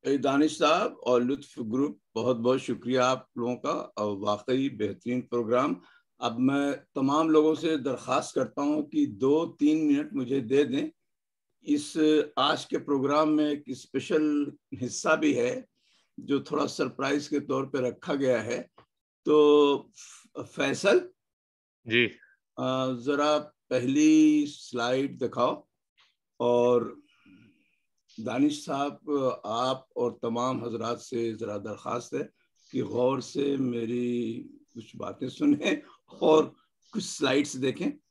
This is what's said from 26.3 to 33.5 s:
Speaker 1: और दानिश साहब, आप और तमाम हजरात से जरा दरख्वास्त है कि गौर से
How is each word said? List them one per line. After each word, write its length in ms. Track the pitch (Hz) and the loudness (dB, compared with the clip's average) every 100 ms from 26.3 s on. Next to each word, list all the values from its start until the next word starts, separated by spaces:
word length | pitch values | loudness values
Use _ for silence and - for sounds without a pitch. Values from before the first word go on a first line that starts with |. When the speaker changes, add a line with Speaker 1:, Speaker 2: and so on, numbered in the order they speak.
| _ | _
Speaker 1:
और 600 | 120 120 120 120 107 - _ _ _ - - _ _ _ _ _ _ - | 2 4 4 2 0 -10 _ _ _ -20 -20 _ _ _ _ _ _ -12
दानिश 460 | - 120 147 147 - | -6 0 0 0 -8
साहब, 340 | 139 143 - - 143 131 - 104 | -4 -4 -8 -4 -2 0 -2 -6
आप 400 | 113 127 131 _ - | -2 -2 -2 _ -4
और 220 | 120 110 | -4 -4
तमाम 420 | 120 117 127 131 | -4 -2 -2 -2
हजरात 340 | 120 110 113 120 | -6 -6 -6 -6
से 360 | - 120 117 | -6 -4 -4
जरा 240 | 110 110 104 | -4 -8 -8
दरख्वास्त 560 | 107 101 - 120 - | -10 -10 -8 -8 -6
है 140 | - - _ _ _ _ | -8 -8 _ _ _ _
कि 80 | 131 | -6
गौर 400 | 117 110 123 135 | -4 0 0 0
से 360 | 117 - 139 | -4 -4 -2